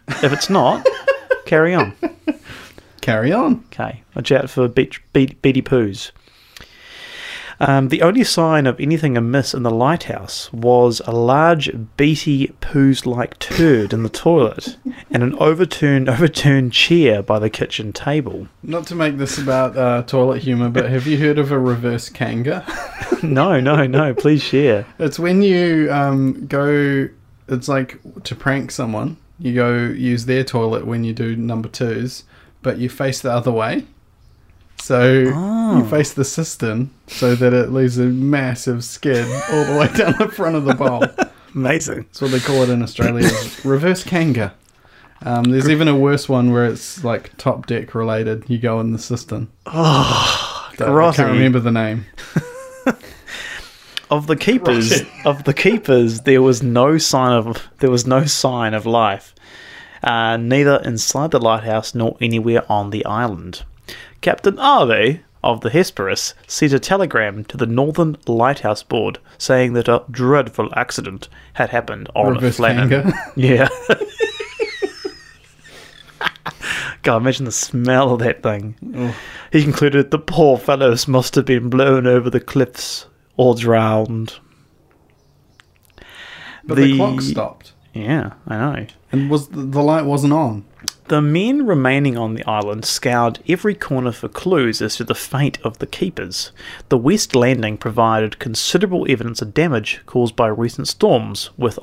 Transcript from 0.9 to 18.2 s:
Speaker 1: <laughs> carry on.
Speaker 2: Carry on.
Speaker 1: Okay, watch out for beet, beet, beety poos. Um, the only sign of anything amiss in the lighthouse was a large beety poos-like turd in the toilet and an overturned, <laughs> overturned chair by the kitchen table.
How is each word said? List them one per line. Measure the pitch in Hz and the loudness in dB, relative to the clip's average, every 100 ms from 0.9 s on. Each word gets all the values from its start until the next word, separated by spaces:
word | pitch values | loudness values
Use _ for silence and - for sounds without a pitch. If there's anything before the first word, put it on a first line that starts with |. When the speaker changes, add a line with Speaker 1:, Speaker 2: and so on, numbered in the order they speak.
| - - 539 | 0 -2 -4
Speaker 1:
<laughs> | - - - | -4 -6 0
carry | 156 165 | 2 2
on. | 180 101 - 330 - - - - - - - _ _ | 2 -2 -4 -8 -6 -6 -8 -12 -20 -20 -20 _ _
Speaker 2:
Carry | - 110 123 | -2 0 2
on. | 214 311 247 - | 2 2 0 -4
Speaker 1:
Okay, | - 110 117 _ - | -10 -8 -10 _ -8
watch | 117 | 0
out | 135 131 | 0 0
for | - 123 | -2 0
beet, | 127 - - - | 0 -2 -6 -2
beet, | 143 135 - | 0 0 2
beety | 143 131 | 2 2
poos. | - 131 107 98 - - _ _ _ - - - - - - - - - - - | 0 0 0 -4 -14 -18 _ _ _ -20 -20 -20 -20 -20 -20 -16 -16 -14 -16 -2
Um, | 135 135 135 | 2 2 2
the | 160 | 2
only | 165 233 220 | 2 4 2
sign | - 165 156 135 | 2 2 4 2
of | - | 0
anything | 143 160 151 120 | 0 0 0 0
amiss | 117 135 - | 0 0 0
in | 135 | -2
the | 120 | -2
lighthouse | 113 131 165 - 107 92 - - | 2 0 0 -4 -10 -10 -12 -12
was | 113 120 123 123 110 - | -2 4 6 6 2 -2
a | |
large | 117 120 139 165 165 - 117 110 - | 0 2 4 4 2 -2 -6 -10 0
beety | 147 151 - 135 139 - | 2 2 0 0 -2 -4
poos-like | - 143 135 131 127 120 117 - | -4 2 4 4 -2 -4 -6 -8
turd | - - 165 120 101 | -6 2 4 4 2
in | 113 | -2
the | 110 | -4
toilet | - 160 165 123 - 247 - 262 - - | 0 2 4 2 -2 -12 -12 -14 -14 -4
and | 123 | 0
an | 123 143 | 0 2
overturned, | 156 160 180 - 147 139 131 | 2 2 0 0 2 2 2
<laughs> | |
overturned | 117 156 - 143 135 127 | 2 2 2 4 4 2
chair | - - 170 139 104 | 0 4 4 6 4
by | 98 107 | 2 0
the | 107 | 0
kitchen | - 113 - 107 | -2 -6 -6 -8
table. | 101 143 151 | -8 -4 -2